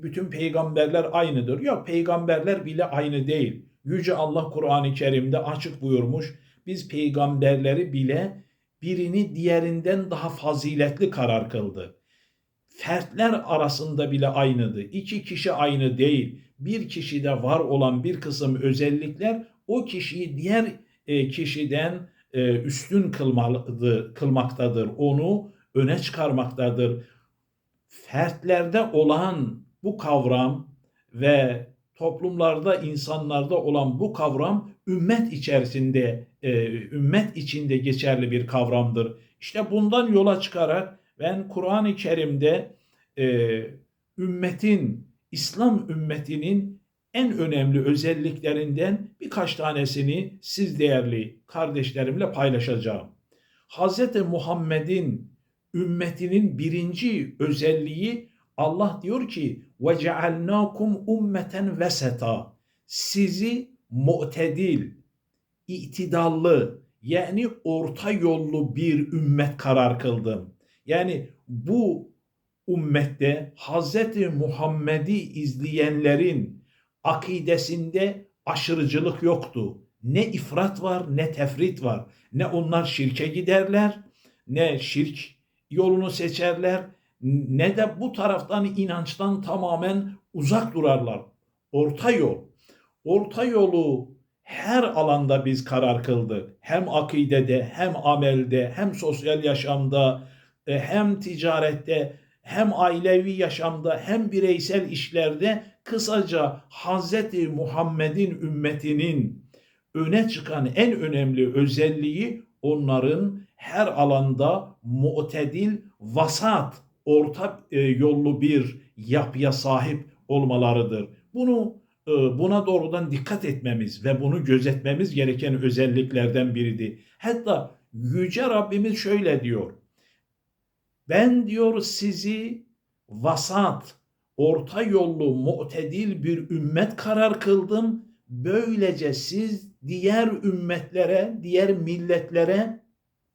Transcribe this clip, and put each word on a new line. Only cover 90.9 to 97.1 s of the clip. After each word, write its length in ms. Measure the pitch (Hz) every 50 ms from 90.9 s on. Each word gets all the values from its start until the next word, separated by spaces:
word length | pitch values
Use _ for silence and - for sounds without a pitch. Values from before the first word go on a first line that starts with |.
| 135 127 120 113 107 98 - - _ _ _ _ _ _ _ _
Orta 380 | - 143 151 147 143 - - 240
yol. 280 | 240 190 147 113 92 - - - _ _ _ _ _ _ _ _ _ _ -
Orta 400 | 151 180 202 208 202 - 233 247
yolu 640 | 254 233 214 202 180 175 170 160 147 135 123 - - - _ _ _ _ _
her 400 | _ - - - - 208 240 254
alanda 640 | 240 208 - 156 156 151 143 143 139 135 135 135 135
biz 200 | 135 131 127 -
karar 380 | - 131 127 127 123 120 120
kıldık. 480 | - - 123 117 113 104 110 98 - - - _
Hem 280 | - - 160 180 185 160
akidede, 800 | 147 151 151 151